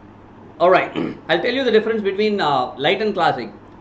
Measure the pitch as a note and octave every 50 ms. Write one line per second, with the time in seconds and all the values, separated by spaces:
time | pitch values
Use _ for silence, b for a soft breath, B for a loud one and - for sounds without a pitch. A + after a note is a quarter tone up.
0 | - - - - - - - - - - - - E3 F3+ F#3 D#3 - - - -
1 | - - - - - - E3 F3 - B3 B3 C4+ C4+ B3 A3 A3 G#3 A3 A3 A3
2 | G3 G3 G3 F#3+ G#3+ G#3+ G#3 G3 E3 D3 C#3+ B2+ B2 A#2+ - A#2+ C#3 D#3+ G3+ G3
3 | G#3+ G#3+ F3+ F3+ E3 D3+ C3+ B2+ A2+ - - - - - - -